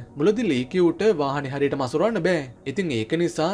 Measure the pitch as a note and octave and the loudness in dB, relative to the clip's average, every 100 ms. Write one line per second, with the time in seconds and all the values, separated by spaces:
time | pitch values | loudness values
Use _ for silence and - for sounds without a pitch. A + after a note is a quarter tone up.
0 | - C#3 F3+ G#3+ G#3+ B2 B2+ F#3 E3+ E3+ | -8 0 2 2 2 0 0 2 2 4
1 | G#3+ D#3+ C#3 C#3+ C3+ C#3 C#3+ C#3 B2+ D3+ | 2 2 0 -2 -4 -2 0 0 -2 0
2 | G#3+ G#3 F3 E3 B2+ - C3+ G3+ F3 A2+ | 0 2 0 0 -4 -10 -8 -4 -2 -2
3 | A2 E3 E3+ E3 E3 | 0 0 0 0 -2